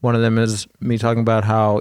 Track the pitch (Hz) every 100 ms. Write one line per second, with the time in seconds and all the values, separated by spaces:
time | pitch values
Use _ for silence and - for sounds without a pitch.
0 | 123 117 113 113 113 104 - - 123 113
1 | 117 117 113 113 107 110 107 104